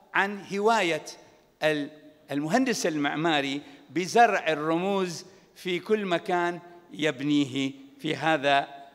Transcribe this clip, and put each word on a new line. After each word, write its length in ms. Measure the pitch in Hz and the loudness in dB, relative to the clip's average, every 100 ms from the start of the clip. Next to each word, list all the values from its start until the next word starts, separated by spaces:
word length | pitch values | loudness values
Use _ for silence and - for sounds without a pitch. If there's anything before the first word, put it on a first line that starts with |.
| _ | _
عن 320 | 170 196 202 165 | 0 0 -2 -6
هواية 520 | 196 208 226 175 156 - - - - _ _ | 0 2 4 2 0 -4 -16 -20 -20 _ _
ال-، 260 | 151 151 139 - - - - | 0 0 -4 -12 -20 -20 -8
المهندس 540 | 139 156 226 262 220 185 | -6 0 2 2 0 0
المعماري 760 | 156 143 147 165 147 139 139 - - - | 0 -2 0 0 0 0 -4 -8 -18 -8
بزرع 580 | 135 180 185 233 190 143 | -6 2 6 6 4 0
الرموز 800 | 151 156 165 190 196 180 156 - - - - | 0 0 0 0 0 -2 -6 -14 -20 -20 -12
في 240 | 180 175 | -6 -4
كل 260 | 175 220 196 | 0 -2 0
مكان 540 | 170 180 175 175 170 - - - | -2 0 0 0 -4 -12 -20 -18
يبنيه 800 | - 151 127 143 147 139 131 135 - - - | -4 -2 -2 0 2 0 -2 -4 -6 -18 -10
في 160 | 151 139 | -6 -2
هذا 520 | 156 160 139 139 - - - | 0 2 2 2 0 -8 -20